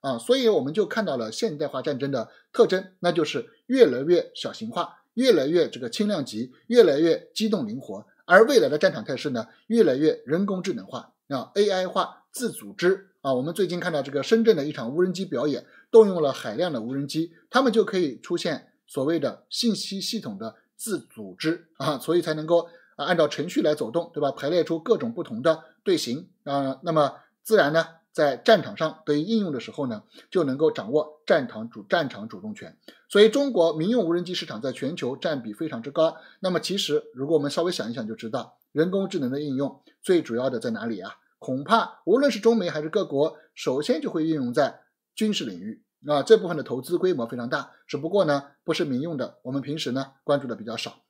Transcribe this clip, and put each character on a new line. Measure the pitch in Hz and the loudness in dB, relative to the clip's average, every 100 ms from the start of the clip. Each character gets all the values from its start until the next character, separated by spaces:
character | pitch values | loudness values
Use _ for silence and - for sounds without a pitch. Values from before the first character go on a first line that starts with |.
啊， | 139 120 | -4 -6
所 | - 262 | 0 2
以 | 240 | 4
我 | 190 | 2
们 | 131 | 0
就 | 156 202 | -2 -2
看 | - | -2
到 | 196 135 | -2 -4
了 | 110 | -6
现 | - 226 147 | -4 -4 -4
代 | 147 | -6
化 | 135 | -4
战 | 127 131 | -4 -4
争 | 139 | -4
的 | 135 110 - _ | -4 -6 -12 _
特 | - 233 | 2 4
征， | 190 190 _ | 4 -4 _
那 | 175 | -2
就 | 165 151 | 0 0
是 | 139 - _ _ | -2 -8 _ _
越 | 262 208 | 6 6
来 | 123 | 6
越 | 147 175 - - | 2 2 2 -8
小 | 120 | -10
型 | - 220 | -8 -8
化， | 151 165 - _ - | -6 -6 -8 _ 0
越 | 262 | 4
来 | 185 135 | 6 4
越 | 175 156 | 2 2
这 | - | -2
个 | 123 | -10
轻 | - 208 | -2 -2
量 | 196 | -2
级， | 131 107 127 - _ | -4 -6 -8 -12 _
越 | 240 | 6
来 | 190 139 | 6 6
越 | 165 156 - | 2 0 -4
机 | - 214 | -4 -2
动 | - 117 | -2 -4
灵 | 120 | -8
活， | - 98 - _ - | -12 -14 -16 _ 6
而 | 180 226 | 8 8
未 | 269 | 6
来 | 143 | 4
的 | 147 | 2
战 | 147 | 0
场 | 123 | 0
态 | 107 131 | -8 -6
势 | 151 | -4
呢， | 123 - _ _ | -4 -6 _ _
越 | 226 | 4
来 | 180 127 | 4 4
越 | 156 - - | 2 2 -2
人 | 160 202 | -2 -2
工 | 190 | -2
智 | 196 | -4
能 | 131 95 | -6 -8
化， | 123 - _ _ | -14 -16 _ _
啊 | 139 - - | -8 -6 0
，A | 202 | 0
I | 185 185 | 0 -2
化、 | 185 139 - _ | -2 -4 -6 _
自 | - 240 | -8 -6
组 | 151 101 | -6 -16
织。 | 101 175 190 - _ | -2 0 0 -4 _
啊， | 143 | -2
我 | 127 | -2
们 | 139 | -2
最 | 170 185 | -2 -2
近 | 175 | -2
看 | 170 | -4
到 | 156 | -4
这 | 135 | -2
个 | 143 | -4
深 | 131 226 | 2 4
圳 | 226 180 | 6 4
的 | 143 | 2
一 | |
场 | 143 117 | -6 -6
无 | 147 | 0
人 | 185 | 0
机 | 175 180 | 0 -4
表 | 127 147 | -2 -2
演， | 123 - - _ | -4 -8 -20 _
动 | 226 214 | 8 8
用 | 180 | 4
了 | 147 | -2
海 | 127 123 | -2 -6
量 | 107 175 | -4 -4
的 | 135 | -4
无 | 110 | -6
人 | 135 143 | -6 -4
机， | 156 165 _ _ | -4 -6 _ _
他 | 247 | 2
们 | 269 | 2
就 | 220 | 2
可 | 214 190 | 0 0
以 | 165 113 | -2 -4
出 | - 175 | -8 -4
现 | 175 147 _ _ _ | -4 -6 _ _ _
所 | - | -4
谓 | 135 165 | -2 0
的 | 135 101 _ | -2 -6 _
信 | - 233 202 | -4 -2 -2
息 | - 196 | -4 -8
系 | 185 226 | -6 -6
统 | - 98 | -8 -10
的 | 220 - _ _ | -12 -14 _ _
自 | - - | -8 -8
组 | - - 101 | -8 -16 -16
织， | 90 156 170 _ _ | -6 -4 -4 _ _
啊， | 147 139 | -4 -4
所 | - 175 | -2 -2
以 | |
才 | 170 156 | 0 -4
能 | 156 | 2
够， | 170 165 - _ - | 0 0 -12 _ -10
啊， | 143 | -2
按 | 170 | 2
照 | 147 | 2
程 | - 156 | 0 -4
序 | - | 0
来 | 175 | 0
走 | 151 110 | 0 -2
动， | 160 170 | -4 -4
对 | - | -2
吧？ | 143 | -2
排 | 131 139 | -2 -2
列 | 175 | 0
出 | 160 165 | 0 -2
各 | 160 214 | 0 0
种 | 117 | 0
不 | 113 | -6
同 | - 107 | -8 -2
的 | 143 160 - _ | 0 0 -4 _
队 | - 170 | -2 0
形， | - 131 - _ | 0 -8 -8 _
啊， | - 139 135 131 | -6 -4 -4 -6
那 | 175 | -2
么 | 160 143 - _ _ | 2 2 0 _ _
自 | - 220 | 2 4
然 | 143 | 6
呢， | 160 160 - _ | 2 0 -8 _
在 | - 147 123 | 0 0 2
战 | - 214 | 4 4
场 | 120 - | 4 -4
上 | 160 151 - | -4 -4 -2
得 | 147 | 0
以 | |
应 | 170 226 | 2 0
用 | 190 | 0
的 | 135 | -4
时 | - | -8
候 | 107 135 | -6 -6
呢， | 107 - - - | -6 -12 -20 -4
就 | 185 | 0
能 | 147 131 | 0 2
够 | 156 | 2
掌 | 147 101 | 2 0
握 | 143 147 - - | 0 0 -8 2
战 | 175 123 | 2 2
场 | 107 113 | -8 -12
主-， | - 101 | -14 -2
战 | 180 143 | -2 0
场 | 101 110 | -6 -14
主 | 92 | -12
动 | 104 | -14
权。 | 104 87 - - - _ | -14 -16 -20 -20 -20 _
所 | 202 | 6
以 | 214 | 6
中 | 220 285 | 6 0
国 | 214 165 156 | 2 2 2
民 | 170 | 0
用 | 247 175 | 0 2
无 | |
人 | 170 | -2
机 | 175 180 | -2 -8
市 | 165 | -8
场 | 117 | -8
在 | 131 | -8
全 | 127 135 165 | -6 -6 -4
球 | 131 139 | -6 -4
占 | 180 147 | -4 -4
比 | 117 | -6
非 | 104 160 | -8 -8
常 | 135 | -8
之 | 127 | -8
高。 | 143 160 156 - _ | 2 2 0 -18 _
那 | 185 | -2
么 | 175 | -2
其 | - 190 | -2 -4
实 | - 147 - | 0 -2 -2
如 | 127 139 | -10 0
果 | 160 | 0
我 | |
们 | 143 | 0
稍 | - | -2
微 | 170 | -2
想 | 175 107 | -2 -6
一 | |
想 | 120 110 | -6 -8
就 | 110 | -10
知 | 226 | -8
道， | 131 117 _ _ | -8 -8 _ _
人 | - 170 | 0 0
工 | 190 196 | 0 -2
智 | 190 | -2
能 | 127 | -2
的 | 135 | -4
应 | 151 131 | -4 -4
用 | 139 - _ _ | -4 -6 _ _
最 | - 180 | 2 2
主 | - 117 | 2 -2
要 | 131 | -2
的 | 123 | -2
在 | 120 | -4
哪 | 113 117 | -6 -6
里 | 104 | -8
啊？ | 95 - _ _ | -10 -16 _ _
恐 | - 131 151 | -8 -8 2
怕 | 226 185 - - | 2 2 -6 2
无 | 220 | 4
论 | 277 | 4
是 | 226 | 2
中 | 220 233 | 2 2
美 | 175 | 0
还 | 151 | -4
是 | 156 | -4
各 | 208 | -2
国， | 185 139 156 - _ | -2 0 0 -2 _
首 | - - 135 | -8 -2 -2
先 | - 294 | 0 -2
就 | 269 | 0
会 | 170 160 | -2 -2
应 | 156 | -2
用 | 123 | -2
在 | 120 135 - _ _ _ | 0 0 -2 _ _ _
军 | - 214 | -4 -2
事 | 208 | -2
领 | 131 90 | -6 -10
域。 | 104 110 _ _ 135 | -12 -14 _ _ -2
啊， | 147 | -2
这 | - 220 | 6 6
部 | 180 | 6
分 | 165 | -6
的 | |
投 | 127 127 | -4 -8
资 | 131 175 | -4 -2
规 | 185 | 0
模 | 165 117 | -2 -4
非 | 127 | -6
常 | 120 | -4
大， | 143 - _ _ | -6 -6 _ _
只 | 139 | -8
不 | 156 | -2
过 | 202 170 | 0 2
呢， | 143 - _ | 0 -2 _
不 | - | -6
是 | 160 160 | -2 -2
民 | 123 | -2
用 | 156 156 | -4 -6
的， | 117 - | -8 -10
我 | - | -8
们 | 139 | -8
平 | 135 156 | -6 -6
时 | 147 | -6
呢， | 127 135 _ | -6 -8 _
关 | - 143 | -2 -2
注 | 131 | -2
的 | 107 | -10
比 | |
较 | 107 113 | -8 -10
少。 | - - _ | -10 -14 _